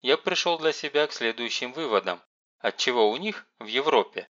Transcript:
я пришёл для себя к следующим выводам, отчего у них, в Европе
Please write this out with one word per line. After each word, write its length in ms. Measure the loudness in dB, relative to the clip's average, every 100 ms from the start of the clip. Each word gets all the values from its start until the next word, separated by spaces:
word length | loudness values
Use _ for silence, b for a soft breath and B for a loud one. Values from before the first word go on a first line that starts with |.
я 160 | 2 0
пришёл 420 | 2 -2 0 0
для 140 | 0
себя 340 | -2 -2 0 0
к 60 |
следующим 580 | 0 -4 -2 -6 -6 -6
выводам, 500 | -6 0 0 0 -6 _ _ _ _
отчего 500 | -4 -2 -2 4 4
у 80 | 2
них, 280 | -6 -8 -14 _
в 100 | -6
Европе 600 | -2 2 2 2 -6 -14